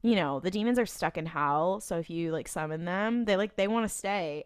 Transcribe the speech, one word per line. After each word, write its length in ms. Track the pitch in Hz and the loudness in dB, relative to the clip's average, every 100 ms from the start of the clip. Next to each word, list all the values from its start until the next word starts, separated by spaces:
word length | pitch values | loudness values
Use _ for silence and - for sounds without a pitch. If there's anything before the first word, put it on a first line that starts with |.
you 140 | 233 214 | 4 4
know, 240 | 147 139 | 4 0
the 100 | 170 | -2
demons 300 | 202 220 247 | 0 2 2
are 60 | 220 | 0
stuck 300 | - 156 - | 0 -2 -2
in 80 | 165 | -6
hell, 520 | 160 147 147 170 196 | -2 2 2 2 0
so 180 | - 170 | -2 -4
if 120 | 165 | -4
you, 220 | 165 165 | -4 -2
like, 160 | 160 - | -2 -4
summon 360 | - 156 160 | -6 -4 -4
them, 400 | 175 185 214 240 220 | -2 -2 0 0 2
they, 100 | 190 | 2
like, 180 | 208 | 2
they 140 | - 196 | 0 0
wanna 200 | 226 220 | 2 0
stay 540 | - 196 202 165 147 | -2 -2 -2 -2 -6